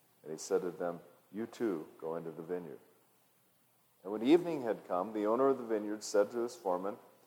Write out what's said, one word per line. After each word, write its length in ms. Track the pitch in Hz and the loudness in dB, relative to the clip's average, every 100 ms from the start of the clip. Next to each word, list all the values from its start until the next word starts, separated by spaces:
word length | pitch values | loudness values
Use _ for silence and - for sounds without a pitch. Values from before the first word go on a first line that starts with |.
| _ _ | _ _
And 80 | - | -10
he 60 | 78 | -10
said 240 | - 95 | 0 0
to 100 | 90 | 0
them, 300 | 85 87 85 - - _ | -2 -4 -4 -12 -20 _
'You 120 | 98 113 | -8 -8
too 400 | - 117 85 - - | -2 -2 -2 -6 -10
go 160 | 80 82 | -6 -6
into 160 | 82 | -6
the 100 | 80 | -10
vineyard.' 380 | 82 90 85 64 - _ _ _ _ _ _ _ _ _ _ _ | -6 -6 -6 -14 -18 _ _ _ _ _ _ _ _ _ _ _
And 100 | 92 | -8
when 100 | 107 | -2
evening 380 | 117 175 170 156 | 6 6 6 -2
had 260 | 123 92 - | -2 -2 -2
come, 240 | 90 98 | -2 0
the 140 | 110 104 | 0 2
owner 240 | 120 135 | 4 4
of 80 | 131 | 2
the 80 | 117 | 0
vineyard 380 | 110 104 107 | -2 -2 -6
said 280 | - 104 104 | 2 4 4
to 60 | 120 | 2
his 180 | 120 - | -4 -2
foreman, 420 | 98 90 95 117 - - | -2 0 -2 -8 -14 -20